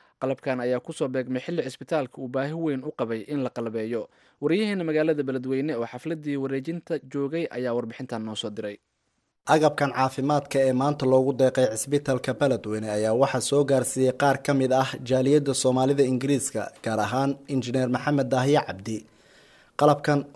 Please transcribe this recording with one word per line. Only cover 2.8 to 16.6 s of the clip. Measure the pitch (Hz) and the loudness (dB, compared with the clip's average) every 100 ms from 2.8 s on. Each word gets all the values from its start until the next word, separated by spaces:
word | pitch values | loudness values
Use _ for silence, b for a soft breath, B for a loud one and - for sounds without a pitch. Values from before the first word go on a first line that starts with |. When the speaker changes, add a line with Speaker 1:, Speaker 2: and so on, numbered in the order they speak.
Speaker 1:
u | 143 | -6
qabay | - 117 113 104 | -6 -4 -4 -4
in | 143 | -4
la | 127 | -4
qalabeeyo. | 123 117 110 110 117 - b b b | -4 -6 -4 -4 -4 -6 b b b
Wariyaheena | 143 175 214 196 | 0 0 0 -2
magaalada | 160 156 156 151 | 0 0 2 0
Beledweyne | 135 131 131 131 151 120 | -2 -4 -2 -2 -2 -2
oo | 117 | -4
xafladdii | 123 160 160 147 139 | -6 -8 -6 -4 -4
wareejinta | 135 135 139 170 - 156 135 | -2 -4 -4 -8 -6 -8 -6
joogay | 143 139 165 165 | -4 -4 -2 -4
ayaa | 123 127 | -4 -2
warbixintan | 120 113 - 131 117 | -2 -4 -8 -8 -6
noo | 110 | -6
soo | 110 110 | -6 -6
diray. | 104 107 104 _ _ _ _ _ _ - | -6 -8 -10 _ _ _ _ _ _ 2
Speaker 2:
Agabkan | 156 151 151 139 | 4 4 2 0
caafimaadka | 135 131 - 139 147 139 135 | 0 0 0 0 0 0 2
ee | 135 | 4
maanta | 127 139 147 131 | 4 2 0 4
loogu | 131 131 | 4 4
deeqay | 127 131 131 123 | 4 2 4 2
cisbitaalka | 110 - 143 143 127 - | 0 -2 -2 0 -2 -2
Beledweyne | 123 143 117 107 107 110 | 0 0 0 -2 -4 -2
ayaa | 107 110 113 | 0 2 2
waxaa | 131 127 | 2 0
soo | - 143 | 0 2
gaarsiiyey | 139 135 123 131 131 | 4 2 2 2 2
qaar | 127 143 131 | 4 2 2
ka | - | 0
mid | 139 131 | 2 4
ah | 131 131 - | 2 0 -4
jaaliyadda | 123 131 131 151 139 | 0 2 4 4 2
Soomaalida | 131 131 127 131 143 127 | 0 2 4 4 4 2
Ingiriiska, | 127 135 139 - 110 | 2 2 0 -2 -6